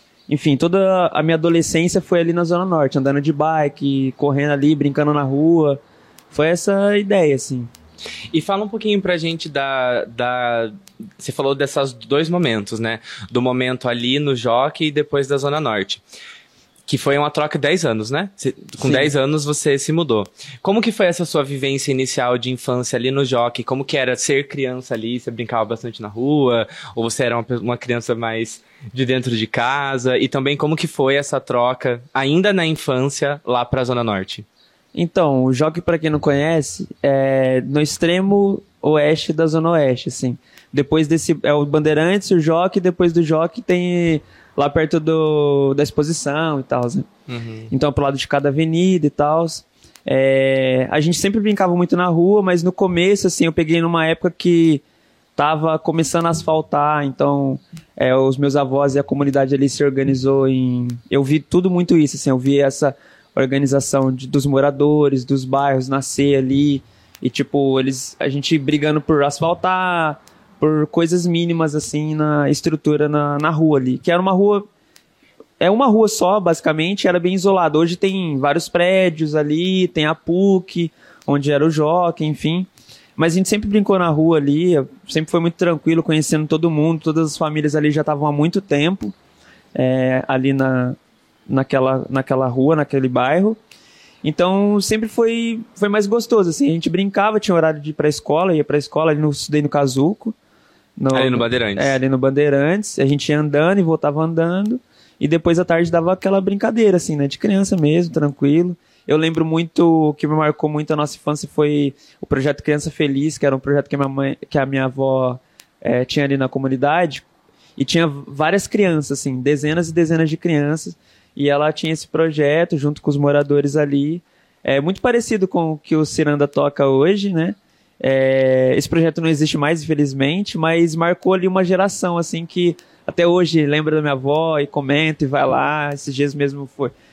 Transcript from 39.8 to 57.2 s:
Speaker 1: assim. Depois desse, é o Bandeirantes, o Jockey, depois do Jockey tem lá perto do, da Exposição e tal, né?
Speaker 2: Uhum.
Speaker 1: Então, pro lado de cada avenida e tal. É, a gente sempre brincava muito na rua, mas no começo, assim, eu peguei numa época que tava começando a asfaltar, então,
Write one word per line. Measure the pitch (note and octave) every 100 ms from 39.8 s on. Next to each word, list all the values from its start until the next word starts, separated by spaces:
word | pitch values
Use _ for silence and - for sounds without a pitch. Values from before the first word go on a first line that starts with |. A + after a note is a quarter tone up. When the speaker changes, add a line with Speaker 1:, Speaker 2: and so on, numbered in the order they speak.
| C#3 B2 -
Speaker 1:
assim. | - B2+ B2 _ - _
Depois | C3+ C#3+ D#3 D3
desse, | D#3+ - D3+
é | -
o | D3 D3
Bandeirantes, | D3+ D3+ D3+ E3 G3+ -
o | F3+
Jockey, | D#3 E3 F#3 G3
depois | F3+ F3 F3
do | E3
Jockey | D#3 D#3+ E3+ -
tem | - F3+ F3+ F3 E3+ D#3 - - - -
lá | C#3+
perto | D#3+ D#3 E3
do, | D#3 D#3+ D#3 D3+ D3 C#3+ C#3
da | C#3
Exposição | C#3+ - D3+ E3 C#3+ D3 E3 C#3+
e |
tal, | B2+ B2+ A#2+
né? | F3 - _ -
Speaker 2:
Uhum. | A#2+ A#2 A2 A2+
Speaker 1:
Então, | C3 D3
pro | C#3
lado | C#3 C3+
de | -
cada | C#3+ C#3+
avenida | C#3 D#3+ E3 F#3 F3+ D3
e |
tal. | - D3 D#3+ E3 - - _ _ - -
É, | C3+ C3+ C3+ C3+ C3+ C3 C3 C3
a | D#3
gente | D#3 F3
sempre | G3 G#3+
brincava | G#3 G#3 F#3 F3
muito | F3 F3
na | F3+
rua, | E3 F3 G#3
mas | F#3+ F3+
no | F3
começo, | F3+ F#3+ F3 F3+ G3+ F#3+
assim, | -
eu | E3+
peguei | D#3+ D#3 E3
numa | E3 E3+ D#3+
época | E3 F3+
que | - F3+ E3+ E3 C#3+ - _ _ _ _
tava | - D3 D#3 D#3+ D#3
começando | - D#3+ D#3+ E3+ E3+
a |
asfaltar, | E3 D#3 D#3+ D#3 D3 D3 D3+
então, | C#3 C3